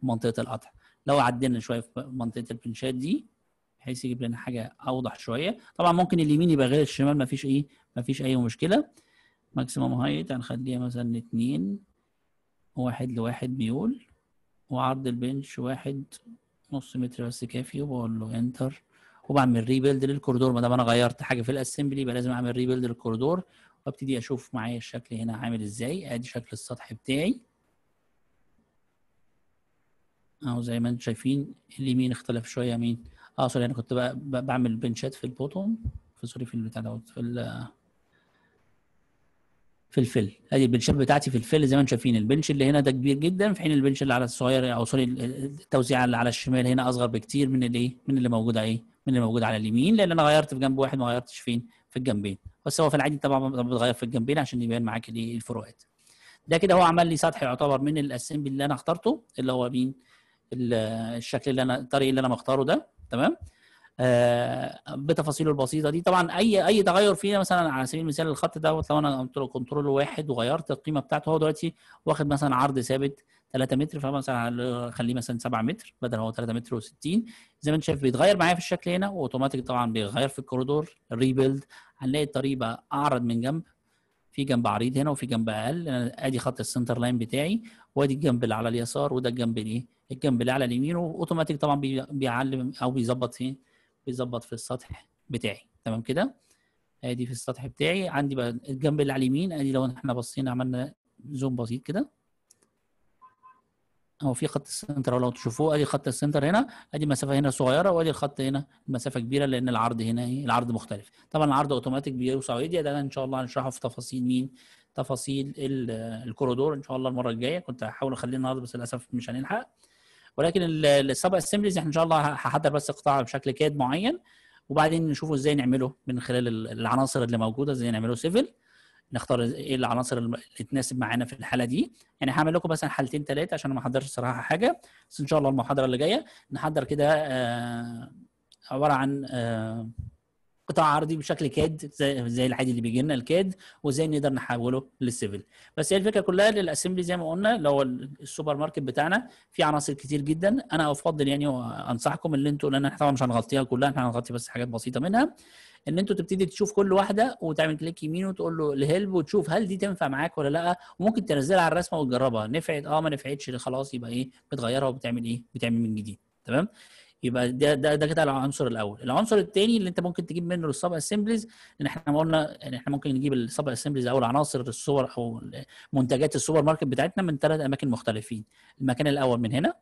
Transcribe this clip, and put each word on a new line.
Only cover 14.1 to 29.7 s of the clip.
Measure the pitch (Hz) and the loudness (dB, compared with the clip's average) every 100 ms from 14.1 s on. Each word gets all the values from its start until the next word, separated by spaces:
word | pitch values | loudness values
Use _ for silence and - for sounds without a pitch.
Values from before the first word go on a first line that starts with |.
| _ _ _ _ _ - | _ _ _ _ _ -8
وعرض | 127 127 135 135 | -2 0 -2 -4
البنش | 120 123 139 139 - | -4 -4 -4 -8 -8
واحد | 123 131 139 139 139 - - 233 _ _ _ | -6 -6 -6 -8 -10 -18 -20 -20 _ _ _
نص | 139 - 127 | -10 -8 -6
متر | 123 - 120 | -6 -6 -8
بس | - | -8
كافي، | 117 123 131 139 | -8 -6 -6 -6
وبقول | 147 127 113 113 | -6 -4 -4 -4
له | 110 117 | -4 -2
enter، | 123 123 131 - _ _ _ _ - | -2 -2 -6 -6 _ _ _ _ 2
وبعمل | 143 127 117 | 4 6 4
rebuild | 113 131 135 139 | 2 2 4 2
للكوريدور. | 135 143 - 123 131 | 0 0 0 2 2
ما | 120 | 4
دام | 120 | 2
انا | 123 | 4
غيرت | 117 120 120 - | 4 4 4 0
حاجه | - 127 | -4 -2
في | 117 | -2
الاسمبلي | 135 127 - 143 135 | -2 -4 -2 -2 -2
يبقى | 127 | -2
لازم | 123 123 | -2 -2
اعمل | 123 123 123 | -2 -2 0
rebuild | 127 127 | 0 0
للكوريدور، | 123 117 120 113 135 180 - _ _ _ - | -2 -4 -4 0 0 0 -4 _ _ _ -12
وابتدي | 135 135 127 | -8 -4 -4
اشوف | 117 127 - | -4 -6 -6
معايا | 123 113 120 | -6 -6 -6
الشكل | - 120 - 113 | -10 -14 -10 -8
هنا | 117 110 | -6 -6
عامل | 117 113 | -4 -4
ازاي. | 104 110 120 180 147 | -6 -6 -6 -6 -8
ادي | 120 123 | -8 -8
شكل | 120 - | -12 -12
السطح | 110 - 123 - | -14 -12 -14 -14
بتاعي | 110 - 135 180 254 - _ _ _ _ _ _ _ _ _ _ _ _ _ _ _ _ _ _ _ _ _ _ | -12 -4 0 0 -2 -8 _ _ _ _ _ _ _ _ _ _ _ _ _ _ _ _ _ _ _ _ _ _